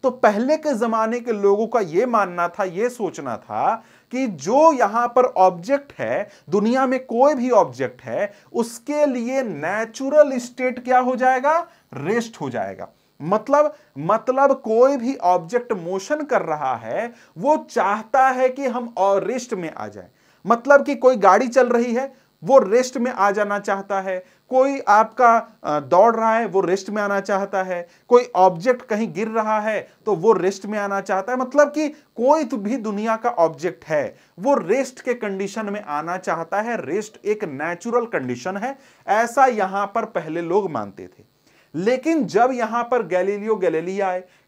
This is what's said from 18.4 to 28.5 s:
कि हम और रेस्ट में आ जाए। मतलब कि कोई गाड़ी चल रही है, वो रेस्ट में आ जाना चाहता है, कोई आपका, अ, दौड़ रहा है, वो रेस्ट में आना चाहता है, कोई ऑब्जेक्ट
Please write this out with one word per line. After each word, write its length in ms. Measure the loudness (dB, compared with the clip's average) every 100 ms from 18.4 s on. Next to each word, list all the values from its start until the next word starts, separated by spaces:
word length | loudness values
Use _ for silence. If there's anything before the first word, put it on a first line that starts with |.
| 0
कि 180 | 0 -4
हम 280 | -4 -8 -2
और 280 | 2 2
रेस्ट 300 | 0 -6 -6
में 200 | -8 -8
आ 140 | -10 -14
जाए। 200 | -14 -20 _ _ _ -2
मतलब 380 | -2 4 4
कि 100 | 4
कोई 220 | 2 2 6
गाड़ी 320 | 6 6 4
चल 200 | 2 4
रही 260 | 2 0
है, 360 | -2 -4 -10 _ _
वो 140 | 4 6
रेस्ट 400 | 6 2 2 -2
में 120 | -4
आ 200 | 0 0
जाना 280 | 2 -2 -4
चाहता 420 | -2 -4 -2 -4
है, 240 | -4 -8 -10 _ _
कोई 320 | 2 2 0 4
आपका, 600 | 4 4 4 4 4 0 _
अ, 160 | -4 -4
दौड़ 360 | 2 6 6 4
रहा 180 | 0
है, 120 | 0 0
वो 140 | 0
रेस्ट 300 | 0 -2 -4
में 120 | -4
आना 180 | -2 -2
चाहता 420 | -2 -2 -2 -4
है, 260 | -4 -6 -8 _ _
कोई 220 | 4 4 4
ऑब्जेक्ट 460 | 4